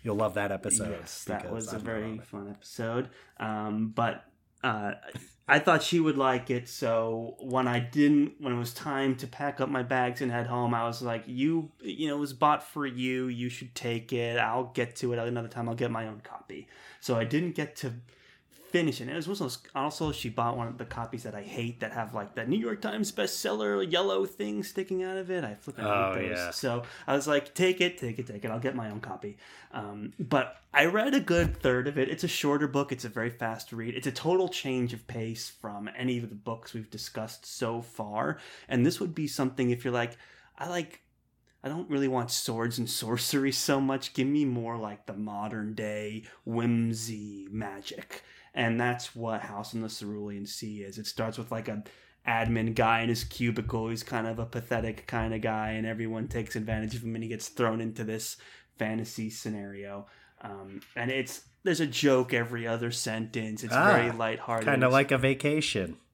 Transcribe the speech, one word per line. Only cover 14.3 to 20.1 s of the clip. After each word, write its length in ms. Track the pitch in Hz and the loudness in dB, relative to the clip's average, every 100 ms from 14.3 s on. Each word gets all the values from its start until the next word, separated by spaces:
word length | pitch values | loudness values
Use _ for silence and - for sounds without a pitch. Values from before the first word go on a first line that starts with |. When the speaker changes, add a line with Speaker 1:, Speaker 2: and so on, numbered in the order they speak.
| 120 | 2
Speaker 2:
I'll 340 | 110 123 123 | 2 2 0
get 220 | 127 120 - | -2 -2 -2
to 140 | 123 | -2
it 60 | 120 | 0
another 280 | 117 120 113 | 0 -2 -4
time. 180 | 120 117 | -4 -4
I'll 80 | 117 | -2
get 160 | 120 | -2
my 160 | 113 110 | -2 -4
own 140 | 107 | -10
copy." 440 | - - - - - - - - | -14 -16 -12 -14 -14 -20 -20 -12
So 160 | - 117 | 0 0
I 80 | 113 | 2
didn't 280 | 147 175 160 | 2 0 -2
get 200 | 151 - | -6 -6
to 160 | 131 120 - - - - _ - - | -8 -8 -14 -20 -20 -20 _ -20 0
finish 300 | 175 160 120 | 2 2 0
it. 80 | 123 | -6
And 20 | |
it 160 | 160 160 | -6 -4
was 140 | 202 | -4
also, 180 | 143 - - 139 | -4 -6 -8 -2
also 360 | 147 147 156 | -2 0 -2